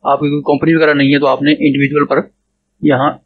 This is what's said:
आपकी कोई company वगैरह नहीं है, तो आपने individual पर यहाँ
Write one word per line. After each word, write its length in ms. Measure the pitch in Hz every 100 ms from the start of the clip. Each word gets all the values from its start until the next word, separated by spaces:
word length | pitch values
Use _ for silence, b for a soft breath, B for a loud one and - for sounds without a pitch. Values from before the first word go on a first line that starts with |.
आपकी 260 | - 143 147
कोई 100 | 147 143
company 280 | 139 156
वगैरह 200 | 160 156
नहीं 180 | 143 139
है, 60 | 143
तो 80 | 139
आपने 260 | 131 143
individual 520 | 151 151 135 139 147
पर 180 | 143 139 202 _ _ _ _ _
यहाँ 280 | 147 127 139 -